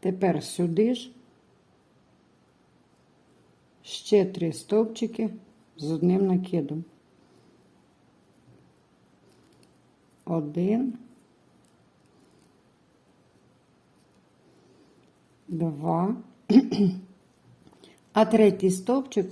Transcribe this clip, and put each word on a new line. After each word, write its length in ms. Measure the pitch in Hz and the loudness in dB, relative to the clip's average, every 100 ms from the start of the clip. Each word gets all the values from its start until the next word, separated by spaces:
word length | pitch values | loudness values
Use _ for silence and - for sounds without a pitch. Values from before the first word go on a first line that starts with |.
Тепер 420 | 185 185 190 151 | -4 -2 0 -2
сюди 500 | - - 175 170 226 | -4 -4 -2 0 0
ж 180 | 247 - - - _ _ _ _ _ _ _ _ _ _ _ _ _ _ _ _ _ _ _ _ _ _ _ _ _ | 0 -8 -20 -20 _ _ _ _ _ _ _ _ _ _ _ _ _ _ _ _ _ _ _ _ _ _ _ _ _
ще 420 | - - - 208 | -16 -14 2 2
три 280 | 185 190 170 | 2 -2 -6
стовпчики 800 | 160 - 208 226 226 226 - 220 - - _ _ - | -6 -2 -2 -2 -4 -8 -4 -8 -8 -20 _ _ -12
з 140 | 151 | -6
одним 360 | 160 175 185 196 | -2 0 2 2
накидом. 580 | 185 185 175 139 151 170 - _ _ _ _ _ _ _ _ _ _ _ _ _ _ _ - _ _ _ _ _ _ _ _ _ _ - _ _ _ _ _ | 0 -2 -4 -4 -8 -12 -20 _ _ _ _ _ _ _ _ _ _ _ _ _ _ _ -20 _ _ _ _ _ _ _ _ _ _ -20 _ _ _ _ _
Один, 760 | - 165 147 160 185 226 262 - - - _ _ _ _ _ _ _ _ _ _ _ _ _ _ _ _ _ _ _ _ _ _ _ _ _ _ _ _ _ _ _ _ _ _ _ - - _ _ _ _ _ - | -6 -4 -4 -2 0 0 -2 -6 -18 -20 _ _ _ _ _ _ _ _ _ _ _ _ _ _ _ _ _ _ _ _ _ _ _ _ _ _ _ _ _ _ _ _ _ _ _ -20 -20 _ _ _ _ _ -10
два. 680 | 165 165 143 160 165 185 247 - - _ | -4 -4 -4 -4 -2 -2 -4 -10 -20 _
<clears throat> 60 | 214 262 - 196 185 - - _ _ _ - - - - - _ | 6 6 2 2 0 -12 -20 _ _ _ -20 -20 -20 -20 -20 _
А 120 | - | 0
третій 460 | 220 226 214 190 185 | 4 6 6 6 0
стовпчик. 560 | 185 - 262 269 - 185 | 0 0 -2 0 -4 -4